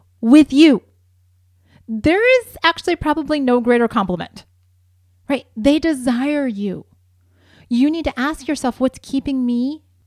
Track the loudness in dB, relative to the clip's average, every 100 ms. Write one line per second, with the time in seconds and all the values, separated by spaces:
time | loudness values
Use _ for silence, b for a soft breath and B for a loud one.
0 | _ _ 4 6 6 6 6 4 -2 _
1 | _ _ _ _ _ _ b b -12 -2
2 | 0 2 4 2 0 -2 -2 -2 -4 -2
3 | -2 -2 -2 -2 0 0 2 0 0 -2
4 | -4 -6 -10 -18 -20 _ _ _ _ _
5 | _ _ -6 -6 -6 -2 0 2 0 -2
6 | -2 -2 -2 -2 -4 -4 -6 -8 -14 _
7 | _ _ b b b b -4 0 0 0
8 | -6 -4 -6 -6 -6 -6 -6 -4 -4 -4
9 | -8 -6 -4 -4 -4 -2 -4 -8 _ _